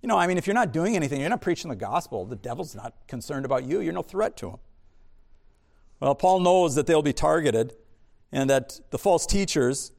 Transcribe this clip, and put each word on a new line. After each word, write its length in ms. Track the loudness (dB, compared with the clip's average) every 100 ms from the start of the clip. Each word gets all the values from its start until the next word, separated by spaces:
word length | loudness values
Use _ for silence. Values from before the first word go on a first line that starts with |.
You 40 | 0
know, 80 | 2
I 120 | 2
mean, 100 | 2
if 80 | 0
you're 80 |
not 180 | 0 0
doing 240 | 0 0 0
anything, 260 | 0 -2
you're 80 | -2
not 100 | -2
preaching 280 | -2 -4 -4
the 60 | -8
gospel, 480 | -4 -4 -4 -8
the 120 | -8 -10
devil's 400 | -10 -10 -10 -12
not 180 | -16 -16 -14
concerned 380 | -12 -8 -8 -2
about 180 | -2
you. 160 | 0 -2
You're 140 | -2
no 100 | -4
threat 340 | -6 -2 -4 -4
to 140 | -14
him. 60 | -14 -20 -20 -20 _ -20 -20 -20 -20 _ _ _ _ _ _
Well, 140 | -2
Paul 280 | 2 2 4
knows 340 | 4 6 4 2
that 100 | 2
they'll 160 | 4
be 120 | 4
targeted 640 | 0 2 2 2 2 0 -4 _ -20 -20 _ _
and 160 | -4 2
that 280 | 2 0 -16 -10
the 80 | -4
false 260 | 2 2 4
teachers 680 | 0 2 2 0 0 -6